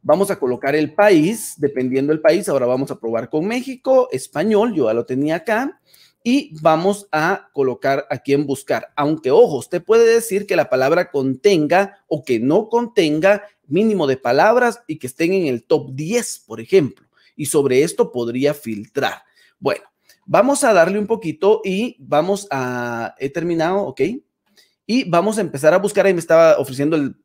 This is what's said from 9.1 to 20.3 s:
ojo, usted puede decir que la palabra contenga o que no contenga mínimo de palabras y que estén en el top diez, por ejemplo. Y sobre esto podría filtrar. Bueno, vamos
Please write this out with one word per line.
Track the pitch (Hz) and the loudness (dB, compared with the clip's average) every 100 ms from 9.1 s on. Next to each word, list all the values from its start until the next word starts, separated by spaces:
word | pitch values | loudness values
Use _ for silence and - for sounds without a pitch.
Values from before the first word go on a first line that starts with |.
| 156 127 | -2 2
ojo, | 190 233 135 | 4 4 2
usted | - 175 | -6 -8
puede | 170 226 233 | 0 2 4
decir | 233 226 196 202 | 2 0 -6 -2
que | 175 | -2
la | 143 | 0
palabra | 131 135 170 175 | 0 2 0 0
contenga | 143 135 131 202 180 151 175 196 _ _ | -2 -2 0 2 2 2 0 0 _ _
o | 151 | -8
que | - 117 | -2 -2
no | 127 180 226 | 2 0 0
contenga | 233 240 220 165 151 190 202 - _ _ | -2 0 0 0 2 2 0 -4 _ _
mínimo | 156 220 202 143 | 0 2 2 0
de | 131 | 0
palabras | 123 131 196 240 240 226 - | 0 2 4 4 0 -2 -12
y | 156 | -10
que | - | -10
estén | - 170 | -4 -2
en | 190 160 | 0 -2
el | 120 | -4
top | _ 156 131 | _ -2 -2
diez, | 135 156 233 - - _ | -10 -4 -4 -4 -12 _
por | 113 | -14
ejemplo. | 113 190 131 - _ _ _ - | 0 2 2 -6 _ _ _ -12
Y | 143 | -2
sobre | 156 139 127 | 0 2 2
esto | 165 - 202 | 0 0 -2
podría | 123 117 123 139 147 | -2 -6 -2 -2 -4
filtrar. | 117 107 110 - 117 - _ _ _ _ | -10 -12 -8 -4 -4 -6 _ _ _ _
Bueno, | 139 - _ _ _ _ | -4 -4 _ _ _ _
vamos | - | -2